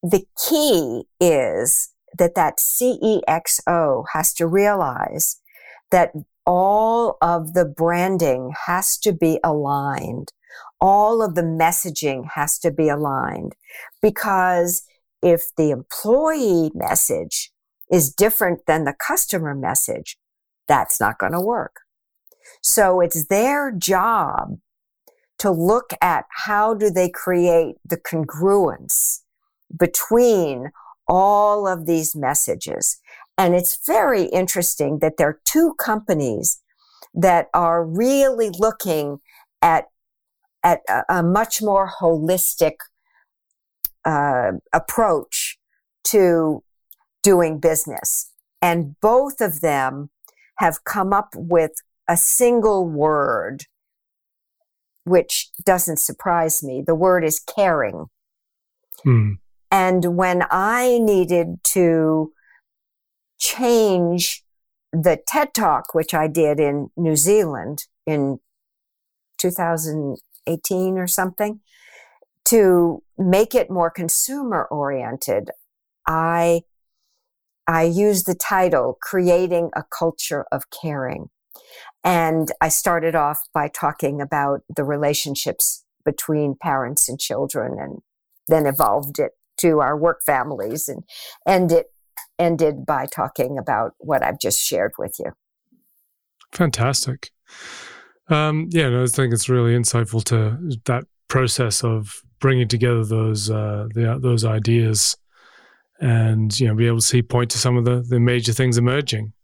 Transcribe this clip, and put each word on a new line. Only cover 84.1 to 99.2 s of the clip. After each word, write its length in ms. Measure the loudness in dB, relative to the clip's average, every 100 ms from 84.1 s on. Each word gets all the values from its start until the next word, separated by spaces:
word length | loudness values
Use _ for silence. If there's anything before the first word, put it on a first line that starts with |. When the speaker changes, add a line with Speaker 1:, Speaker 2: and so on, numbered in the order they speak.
| -4
Speaker 1:
about 420 | -4 -2 -2 -4 _
the 100 | -6
relationships 1000 | -4 -2 0 -2 -4 -6 -6 -4 -4 -4 _ _
between 520 | -6 -6 -4 -2 -2 -4
parents 480 | -4 -4 -2 -2 -4
and 120 | -4
children, 560 | -6 -4 -4 -4 -6 -8
and 200 | -10 -14 _ _ _ _ 0
then 180 | 2 2
evolved 520 | 0 0 0 -4 -6
it 140 | -6 _ _ -2
to 220 | 2 2
our 160 | 0 0
work 240 | -2 -2
families, 640 | -2 -2 -2 -8 -8 -8 -8
and 140 | -10 -16 -20 -20 -8 0
end 260 | 2 4
it, 140 | 2 0 _ _ -20 -20 _
ended 480 | 0 2 0 0 -4
by 200 | -4 -4
talking 520 | -6 -6 -2 -4 -4
about 340 | -4 -2 -2 _
what 240 | -4 -4
I've 160 | -2 -4
just 220 | -4 -2
shared 320 | -2 -2 -4 -6
with 200 | -12 -10
you. 140 | -14 -14 _ _ _ _ _ _ _ _ _ _ _
Speaker 2:
Fantastic. 800 | -2 0 2 -2 0 -4 -8 -14 _ _ -20 -18 -18 -20 -20 -20 _ _
Um, 400 | 0 0 -2 0
yeah, 180 | 0 2
no, 140 | 2
I 40 | 0
think 280 | 0